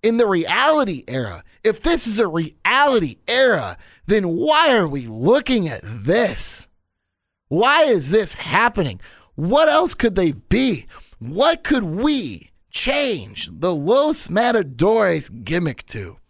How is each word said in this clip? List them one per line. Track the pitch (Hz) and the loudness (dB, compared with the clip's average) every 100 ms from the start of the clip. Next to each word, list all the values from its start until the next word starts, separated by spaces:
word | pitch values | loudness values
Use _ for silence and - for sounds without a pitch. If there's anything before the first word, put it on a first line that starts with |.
In | 226 226 | 2 2
the | 220 | 2
reality | 185 165 196 277 311 233 143 - | 2 0 0 2 2 0 -4 -6
era, | 131 110 85 - _ | -6 -6 -10 -18 _
if | 220 220 | -2 -2
this | 320 339 240 | -2 -2 -2
is | 208 | -2
a | 202 | -2
reality | 165 160 _ 190 254 285 247 156 - - | -2 -4 _ 0 2 4 2 0 -6 -4
era, | 240 262 190 104 87 - _ - | 2 2 2 -2 -10 -20 _ 0
then | 214 180 | 0 0
why | 165 302 302 320 240 | -2 2 2 4 2
are | 165 | 2
we | 139 117 | -4 -8
looking | 110 139 269 - 247 165 | -2 2 2 2 -2 -2
at | 120 | -6
this? | 101 117 110 208 226 - - - - _ _ _ _ _ _ _ _ | -10 -8 0 0 0 -4 -8 -10 -14 _ _ _ _ _ _ _ _
Why | 156 240 302 302 | 0 4 4 4
is | 208 135 | 2 2
this | 208 196 | 0 0
happening? | - 160 156 240 214 147 95 - - _ - | -8 -2 2 2 0 -4 -6 -18 -20 _ -8
What | 165 277 208 | 0 4 4
else | 208 - | 4 0
could | - 233 185 | 0 -2 2
they | 175 | 0
be? | 147 _ 214 262 151 - - - - | -2 _ 0 2 -2 -8 -20 -20 -16
What | 117 165 294 330 | -10 0 2 2
could | - 269 185 | 0 -2 -2
we | 170 277 285 160 101 - _ _ | -2 0 0 -4 -10 -16 _ _
change | - - 285 277 180 104 101 - | -6 -2 0 0 -4 -8 -12 -12
the | 80 180 | -4 -4
Los | 165 147 254 302 285 - | -2 2 2 2 -2 -2
Matadores | 180 240 233 151 120 185 226 196 165 - 117 98 | 0 2 0 -2 0 2 4 2 0 -6 -14 -4
gimmick | 170 165 - - | -2 -2 -6 -12
to? | 117 92 - | -12 -12 -16